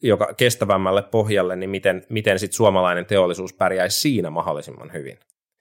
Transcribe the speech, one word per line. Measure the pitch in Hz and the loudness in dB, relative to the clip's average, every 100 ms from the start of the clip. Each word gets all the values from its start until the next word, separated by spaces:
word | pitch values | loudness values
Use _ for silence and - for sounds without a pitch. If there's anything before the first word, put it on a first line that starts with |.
joka | 127 101 107 - | 0 2 0 2
kestävämmälle | 123 - 101 95 95 98 | 0 2 0 0 2 0
pohjalle, | - 113 107 98 90 92 | 2 0 2 0 0 -4
niin | 95 | -6
miten, | 98 98 92 - | -2 0 -2 -4
miten | 110 104 95 | -2 0 0
sit | 101 | -2
suomalainen | - 107 95 90 87 87 | 2 4 4 2 0 0
teollisuus | 101 90 87 92 | 2 2 0 -8
pärjäisi | - 95 95 92 - | -2 0 0 0 0
siinä | 151 113 85 | 0 -2 -2
mahdollisimman | 82 82 73 - - 78 | -4 -6 -6 -10 -18 -14
hyvin. | 80 65 - _ _ _ _ | -14 -14 -16 _ _ _ _